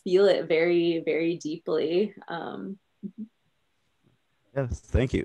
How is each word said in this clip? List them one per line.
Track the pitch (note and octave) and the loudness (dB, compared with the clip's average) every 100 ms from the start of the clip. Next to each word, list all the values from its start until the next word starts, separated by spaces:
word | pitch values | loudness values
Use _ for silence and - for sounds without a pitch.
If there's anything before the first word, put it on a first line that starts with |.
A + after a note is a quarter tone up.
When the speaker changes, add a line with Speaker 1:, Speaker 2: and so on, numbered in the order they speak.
Speaker 1:
feel | G3 F#3 G3+ | 0 4 6
it | - D#3+ | 4 2
very, | D#3+ F3 F3 E3+ E3 | 2 4 2 2 0
very | D#3 D3+ E3 E3+ | 0 0 0 -2
deeply. | D3+ E3 - D#3 D3 F3 G#3 G3 - | -6 -8 -4 -2 0 0 0 -4 -12
Um, | E3+ G3 G3+ G3 G3 _ _ G3 - A3 _ _ _ _ _ _ _ _ _ _ _ _ | -10 -10 -10 -10 -12 _ _ -14 -12 -16 _ _ _ _ _ _ _ _ _ _ _ _
Speaker 2:
Yes, | C3+ B2+ A#2+ | -6 -4 -6
thank | - - B2+ | -2 0 0
you. | - | 0